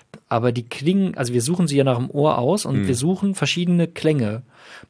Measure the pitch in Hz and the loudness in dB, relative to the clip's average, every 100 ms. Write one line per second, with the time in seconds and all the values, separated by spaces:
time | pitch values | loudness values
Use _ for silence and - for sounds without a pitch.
0 | _ - - 117 120 120 117 - 147 196 | _ -18 -4 0 0 -2 -6 -4 0 2
1 | 190 - 123 123 117 180 165 139 135 120 | 0 -2 -2 0 0 0 2 2 2 2
2 | 135 147 151 135 123 208 - 104 101 120 | -2 0 2 2 0 0 0 0 0 0
3 | 156 185 202 190 139 175 175 175 165 - | 0 0 -2 -2 -2 0 2 2 0 0
4 | 156 147 107 113 - - - - | 0 2 0 -4 -10 -20 -20 -20